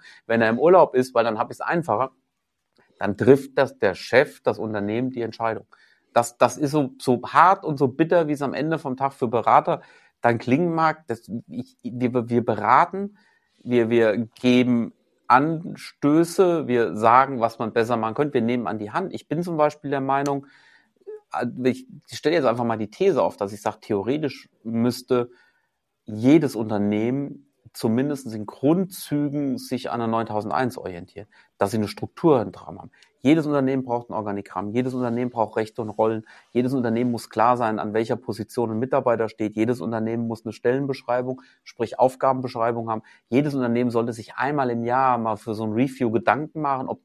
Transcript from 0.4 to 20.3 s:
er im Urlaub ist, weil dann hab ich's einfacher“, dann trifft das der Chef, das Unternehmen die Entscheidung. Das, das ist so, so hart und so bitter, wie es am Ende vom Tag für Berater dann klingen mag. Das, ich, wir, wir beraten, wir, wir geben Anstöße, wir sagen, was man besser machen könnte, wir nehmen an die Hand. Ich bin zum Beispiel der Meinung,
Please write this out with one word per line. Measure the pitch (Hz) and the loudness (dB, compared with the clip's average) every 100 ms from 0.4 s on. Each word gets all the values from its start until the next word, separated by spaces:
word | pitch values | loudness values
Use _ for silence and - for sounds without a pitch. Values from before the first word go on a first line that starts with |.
er | 110 | 2
im | 117 | 4
Urlaub | 156 185 156 | 6 6 6
ist, | 127 127 | 4 0
weil | 117 | 2
dann | 113 107 | 0 -2
hab | 120 | -6
ich's | - | -6
einfacher“, | - 170 151 107 135 - _ _ _ _ _ _ _ _ | -4 -4 -2 -2 -2 -8 _ _ _ _ _ _ _ _
dann | 101 98 | -6 2
trifft | 110 139 - - | 6 6 4 0
das | 135 - | 0 0
der | 101 | -2
Chef, | 90 - 120 147 - | -2 2 2 2 0
das | - 107 | -4 -2
Unternehmen | 107 107 101 110 127 | -4 -4 -4 -2 -4
die | 127 | -4
Entscheidung. | 113 110 113 107 107 _ _ _ _ | -8 -4 -4 -6 -10 _ _ _ _
Das, | 120 117 - | 0 0 2
das | 123 123 | 2 2
ist | 147 | -2
so, | 151 131 - | 0 -2 -2
so | - 120 | -2 -2
hart | - 139 170 196 | 2 4 6 4
und | 160 139 | 0 0
so | 139 | 0
bitter, | 123 165 180 156 | 0 2 2 2
wie | |
es | 147 | -2
am | 143 | -4
Ende | 80 151 156 | -4 -2 -4
vom | 143 127 | -4 -4
Tag | 135 | -6
für | - 123 | -4 -2
Berater | 117 107 127 151 151 - _ _ _ | 0 4 4 4 -2 -8 _ _ _
dann | 120 117 | 0 2
klingen | 117 135 175 | 2 2 2
mag. | 165 160 160 - | 2 0 -2 -6
Das, | 113 - 113 - | -10 -10 -14 -10
ich, | - 123 _ | -12 -12 _
wir, | 123 120 123 123 117 | -12 -4 -2 -2 0
wir | 117 | 0
beraten, | 117 107 104 131 175 190 202 - _ _ _ _ | 0 0 4 4 4 -2 -8 -10 _ _ _ _
wir, | 123 120 113 | -2 2 4
wir | 117 113 104 113 - | 4 4 2 -4 -2
geben | 127 123 123 120 113 - _ _ - | 2 4 4 2 -2 -8 _ _ 2
Anstöße, | 127 151 160 170 - - - 143 151 170 - 185 170 127 | 2 2 -2 -8 -14 -18 -4 2 4 2 2 2 2 0
wir | 120 107 95 | 0 0 2
sagen, | 113 123 135 131 | 4 6 4 0
was | 113 - | -2 -2
man | 113 | -2
besser | 117 113 120 | 0 0 0
machen | 110 | -2
könnte, | 107 147 | -2 -2
wir | 135 | 0
nehmen | 113 123 107 | 0 0 -2
an | 107 | -6
die | 104 | -6
Hand. | 151 190 | -6 -6
Ich | 113 - | -8 -6
bin | 151 | -6
zum | 180 160 | -4 0
Beispiel | 151 147 139 | 0 0 -6
der | 139 | -4
Meinung, | 135 139 143 | -2 0 0